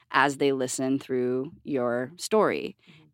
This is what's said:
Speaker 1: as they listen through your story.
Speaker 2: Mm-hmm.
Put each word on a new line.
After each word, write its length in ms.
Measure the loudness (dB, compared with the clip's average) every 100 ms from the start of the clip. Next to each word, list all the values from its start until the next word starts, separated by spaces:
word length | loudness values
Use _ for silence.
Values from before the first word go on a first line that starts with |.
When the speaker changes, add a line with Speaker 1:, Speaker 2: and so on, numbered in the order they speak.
| _
Speaker 1:
as 260 | 2 2 2
they 160 | 0
listen 460 | 0 -2 -2 -2 -2
through 540 | -2 -2 0 -2 -6 -12
your 480 | -6 -2 0 -2 -4 -8
story. 580 | 0 2 2 0 -6 -12
Speaker 2:
Mm-hmm. 180 | _ -20 _